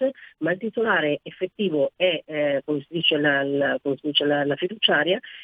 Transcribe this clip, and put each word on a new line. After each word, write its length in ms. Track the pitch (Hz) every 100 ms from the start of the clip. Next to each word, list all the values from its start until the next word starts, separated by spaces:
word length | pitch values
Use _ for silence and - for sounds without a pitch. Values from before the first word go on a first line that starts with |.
| 262 - - -
ma 140 | 160
il 60 | 185
titolare 640 | 226 233 226 180 151 147
effettivo 720 | 160 - 185 - 196 151 139 -
è, 260 | 180 160
eh, 380 | - 151 147 139
come 160 | - 147
si 80 | 139
dice, 260 | 170 - 151
la, 240 | 147 139
la, 360 | 139 143 139 131
come 140 | 143 135
si 120 | 151
dice, 160 | 143
la, 200 | 147 147
la 120 | 143 139
fiduciaria 600 | 185 214 - 156 156 214 - -